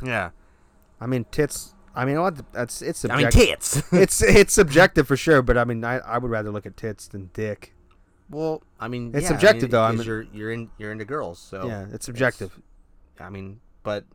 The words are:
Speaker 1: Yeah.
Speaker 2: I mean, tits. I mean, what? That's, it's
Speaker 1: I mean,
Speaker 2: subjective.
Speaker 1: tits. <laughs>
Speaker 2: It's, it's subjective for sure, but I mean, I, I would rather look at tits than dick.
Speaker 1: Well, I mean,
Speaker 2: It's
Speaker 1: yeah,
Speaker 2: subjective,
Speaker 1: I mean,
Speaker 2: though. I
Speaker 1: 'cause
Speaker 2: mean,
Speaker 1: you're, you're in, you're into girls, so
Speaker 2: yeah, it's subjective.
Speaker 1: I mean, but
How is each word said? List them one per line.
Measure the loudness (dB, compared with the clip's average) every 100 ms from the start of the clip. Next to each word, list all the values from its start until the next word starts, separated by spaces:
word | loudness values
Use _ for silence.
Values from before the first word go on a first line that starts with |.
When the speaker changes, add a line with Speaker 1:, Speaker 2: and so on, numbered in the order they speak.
Speaker 1:
Yeah. | -6 -4 -6 -12 _ _ _ _ _ -12
Speaker 2:
I | -6
mean, | -4 -4
tits. | -4 -4 -4 -14 -20 -14
I | -6 -2
mean, | -2
what? | -2 -4 -12
That's, | -10 -8 -8
it's | -8 -6
Speaker 1:
I | -2 0
mean, | 4
Speaker 2:
subjective. | 6
Speaker 1:
tits. | 6 2 -4 -4 2
<laughs> |
Speaker 2:
It's, | 4 4 4
it's | 6 6 6
subjective | 4 4 6 6 4 2
for | 2
sure, | 4 4
but | 4 2
I |
mean, | 2 -2
I, | -4 -6
I | -4 -4
would | -2
rather | -4 -4
look | -8
at | -10 -10
tits | -10 -10 -14
than | -16 -12
dick. | -8 -8 -8 -14 _ _ _ _ _ -14
Speaker 1:
Well, | -8 -6 -6 _ -14
I | -10
mean, | -8 -4
Speaker 2:
It's | -2
Speaker 1:
yeah, | 0
Speaker 2:
subjective, | 4 6 6
Speaker 1:
I | 2
mean, |
Speaker 2:
though. | 2
I | 2
Speaker 1:
'cause | 0
Speaker 2:
mean, | -4
Speaker 1:
you're, | -8 -10
you're | -12 -10
in, | -10 -12 -14
you're | -12
into | -12
girls, | -10 -8 -8 -12
so | -16 -10 -8
Speaker 2:
yeah, | -8 -12
it's | -12 -10
subjective. | -2 -2 -2 -12 -16 _ _ _ _ _ -20
Speaker 1:
I | -16
mean, | -14 -14 -18 _ _
but | -8 -8 -10